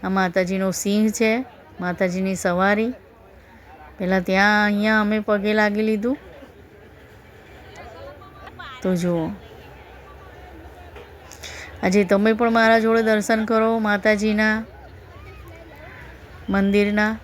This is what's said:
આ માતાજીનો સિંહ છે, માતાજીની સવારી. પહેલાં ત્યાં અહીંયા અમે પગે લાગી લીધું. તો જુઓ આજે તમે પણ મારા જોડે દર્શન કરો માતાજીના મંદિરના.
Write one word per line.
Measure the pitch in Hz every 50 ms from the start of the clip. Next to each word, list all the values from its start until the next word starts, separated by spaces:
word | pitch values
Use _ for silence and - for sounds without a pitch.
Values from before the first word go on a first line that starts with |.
| -
આ | 185 190
માતાજીનો | 196 190 180 175 190 185 175 190 190 190 190 175
સિંહ | - - 202 202 208 214 220 208
છે, | - 226 220 220 240 262 - - - - - - -
માતાજીની | 180 180 180 - 196 185 175 185 190 190 190 175 -
સવારી. | 190 175 180 190 196 208 208 226 233 254 - - - - - - - - - - - - - - - - - - - -
પહેલાં | - 196 180 190 190 180
ત્યાં | 190 185 190 196 208 208 208 208
અહીંયા | 208 208 202 208 214 220 214
અમે | 214 208 214 214 208
પગે | - 208 208 196 214 214 214
લાગી | 214 208 202 208 220 220
લીધું. | 220 208 202 240 269 - - - - - - - - - - - - - - - - - - - - - - - - - - - - - - - - - - - - - 554 277 285 - - - - - - - - - 349 294 262 254 -
તો | 190 185 175 175
જુઓ | 175 175 170 160 165 208 196 - - - - - - - - - - - - - - - - - - - - - - - - - - - - - - - - - - - - - - - - - - - - - - - - -
આજે | 185 185 208 202
તમે | 180 202 196 208 220 226 214
પણ | 240 226 226
મારા | 226 226 226 226 226 220
જોડે | 226 226 226 226 220
દર્શન | 220 214 202 - 233 220 220 208
કરો | 233 220 220 220 226 226 220 214
માતાજીના | 208 202 190 220 214 202 208 214 214 214 214 220 214 220 220 - - - - - - - - - - - - - - - - - - - - - - - - - - - - - - - - - - - - -
મંદિરના. | 190 196 196 196 196 208 202 208 208 208 214 214 220 220